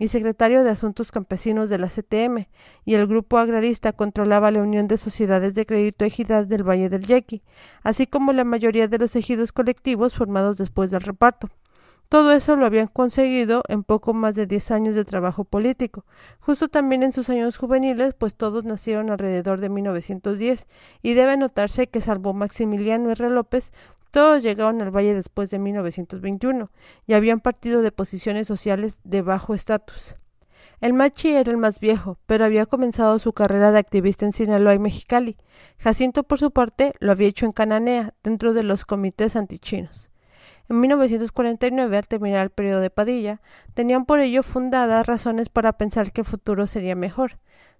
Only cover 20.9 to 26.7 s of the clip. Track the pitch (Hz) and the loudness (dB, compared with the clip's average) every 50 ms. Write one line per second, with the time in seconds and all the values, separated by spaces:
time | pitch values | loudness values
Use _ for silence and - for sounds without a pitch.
20.9 | _ _ - 233 233 247 254 269 277 277 269 254 - 208 208 208 - 254 254 - | _ _ -2 0 4 4 4 4 4 0 0 -2 -2 -2 -2 -2 0 -2 -2 -2
21.9 | - 226 - 226 208 190 190 202 190 202 208 202 - - 226 214 208 202 208 220 | -2 -4 -2 -2 -4 -4 -4 -4 -4 -4 -4 -6 -4 -4 -4 -2 -2 -2 -2 -2
22.9 | 220 226 240 233 226 226 233 240 247 247 233 - - 254 - - - - - - | -2 -2 -2 -2 -2 -2 -2 -2 0 -2 -2 -2 -4 -4 -4 -6 -16 -20 -20 -20
23.9 | _ _ _ _ - 285 294 311 302 285 226 220 202 208 220 220 226 226 202 190 | _ _ _ _ 2 4 6 6 6 4 2 0 -2 0 0 0 0 -2 -4 -2
24.9 | 190 202 202 208 208 196 180 - - - 202 185 208 196 196 202 202 208 180 170 | 0 0 2 2 0 -2 -4 -8 -6 -8 -6 -6 -4 -4 -4 -4 -4 -4 -6 -6
25.9 | - 190 170 - 190 185 185 196 196 190 240 262 262 247 214 - | -6 -8 -12 -12 -12 -10 -8 -8 -6 -4 -2 -2 -2 -2 -4 -8